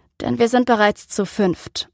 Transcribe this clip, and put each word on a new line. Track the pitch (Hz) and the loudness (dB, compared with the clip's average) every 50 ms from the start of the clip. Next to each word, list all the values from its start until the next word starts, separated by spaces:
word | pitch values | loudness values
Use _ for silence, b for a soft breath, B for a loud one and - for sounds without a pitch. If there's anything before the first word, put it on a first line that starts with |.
| b b b - | b b b -8
denn | - 247 247 240 | -6 -4 0 0
wir | 233 233 | 2 2
sind | 254 247 247 | 4 2 2
bereits | 254 240 208 208 208 208 - - - | 2 2 2 2 2 0 -2 -6 -8
zu | - - 196 | -4 -4 -4
fünft | - - - 202 185 165 - - - - - - - | -2 -2 0 0 0 0 -2 -6 -10 -10 -10 -10 -10